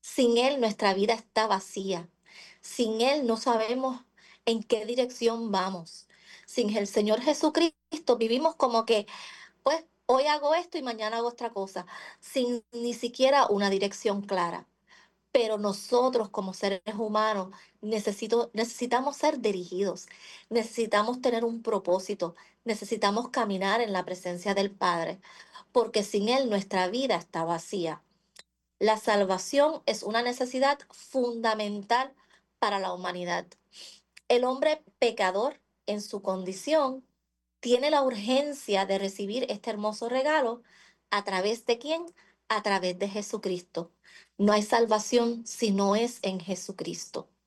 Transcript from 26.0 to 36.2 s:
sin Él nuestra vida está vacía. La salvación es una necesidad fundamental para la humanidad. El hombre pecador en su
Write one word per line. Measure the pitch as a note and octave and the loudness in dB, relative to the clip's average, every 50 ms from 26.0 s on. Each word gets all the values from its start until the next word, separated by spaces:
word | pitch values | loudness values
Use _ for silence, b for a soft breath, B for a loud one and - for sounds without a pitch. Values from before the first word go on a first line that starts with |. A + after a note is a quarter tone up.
| G3+ | 0
sin | G3 - G#3 G3+ G#3+ | 2 0 0 2 2
Él | B3 C4+ C#4 B3 | 2 2 2 2
nuestra | G#3 G3 G3 - - F#3+ F#3 F3+ | 0 -2 -2 -2 0 0 0 0
vida | G3+ B3 C4+ C4 G#3 | 0 -2 0 0 0
está | E3+ E3+ _ - E3 E3 | 0 -2 _ -4 -4 -2
vacía. | E3 F3 E3 - - - F#3 E3+ D#3+ D3+ - _ _ _ _ _ _ _ - - _ _ _ _ _ _ _ | -2 -2 -4 -4 -6 -6 -4 -4 -4 -6 -8 _ _ _ _ _ _ _ -20 -20 _ _ _ _ _ _ _
La | G3 G#3+ A3 G#3+ | 2 2 2 2
salvación | - - G#3+ G3+ G3+ F#3 F#3+ F#3 - - - C#4 C#4+ D#4 D#4+ - _ | 2 2 2 4 4 2 2 -2 -2 0 4 4 4 4 2 0 _
es | - G#3+ G#3+ - | -4 -4 -2 -4
una | G3+ G#3+ A3+ | -2 -2 0
necesidad | A#3+ A#3+ B3 - C4 B3 B3+ B3+ C4 C#4 C#4+ C#4+ - _ | 0 -2 -2 -2 -4 -4 0 2 2 2 2 0 -4 _
fundamental | - - - - - C4+ B3 A#3+ A#3 A#3 A3+ A3+ A3 G#3+ G#3+ G#3 G#3 G#3 G3 G#3 A#3 B3 C4+ C#4 - b b b b b b b _ _ | -20 -20 -20 -4 -2 -2 0 0 -2 0 0 0 0 0 -2 -4 -4 -8 -2 0 2 2 2 -2 -8 b b b b b b b _ _
para | - G#3+ G3+ G3 | -2 -2 0 -2
la | F#3+ F#3 F3+ | -2 -4 -6
humanidad. | F3+ F#3 F#3 F3+ F3+ F3+ F3 F3 F3 F3 F3 - _ _ _ B B B B B B B _ _ - _ _ | -6 -6 -6 -6 -6 -4 -4 -4 -4 -4 -8 -16 _ _ _ B B B B B B B _ _ -20 _ _
El | B3 B3 B3 | 4 4 4
hombre | B3+ B3+ C4 C#4+ D#4 D4+ D#4 _ - _ _ | 2 0 2 2 2 2 0 _ -20 _ _
pecador | - A#3 A3+ - G#3 F#3 F3+ G3 A3+ C#4 - - _ _ _ _ _ - | 0 2 2 2 0 2 2 2 0 0 -2 -6 _ _ _ _ _ -6
en | G#3 G#3 | -6 -6
su | G3+ - - G3+ | -6 -8 -10 -6